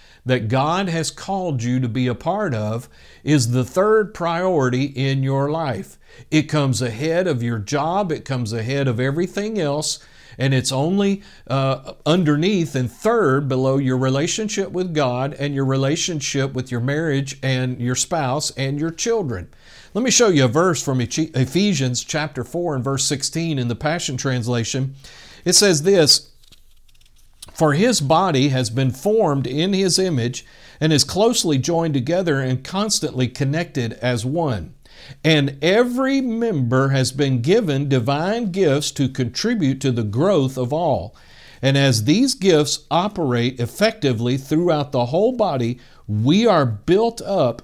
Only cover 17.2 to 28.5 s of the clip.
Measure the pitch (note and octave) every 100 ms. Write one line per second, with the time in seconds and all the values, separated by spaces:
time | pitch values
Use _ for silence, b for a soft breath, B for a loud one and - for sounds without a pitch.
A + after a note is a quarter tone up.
17.2 | C#3 - C3+ B2+ B2+ B2 A#2+ B2+ - E3+
18.2 | C3 C#3+ - - C3+ C#3+ E3 E3 A#3 A3+
19.2 | D#3+ G2 F2 B B B B G3 B3+ -
20.2 | A3+ D#3 B2+ C#3+ F#3 D#3 - C3 A#2 -
21.2 | D#3 C3 C3 F3+ G#3 D#3 C3 B2 - D#3
22.2 | D3+ C3+ A#2 E3+ F3 C3+ B2 C3+ - C#3
23.2 | - D#3+ E3 C#3+ A#2+ A2 D3+ E3+ E3 B2+
24.2 | C#3 B2+ A2+ A#2+ A#2 C3 C3+ C3+ B B
25.2 | B B F3 F3+ G3+ D#3 E3 G3 D3 -
26.2 | - - - - - - - - - -
27.2 | - - - - D#3 C#3+ A#3 A#3 C#3 D#3+
28.2 | F#3+ C#3 C#3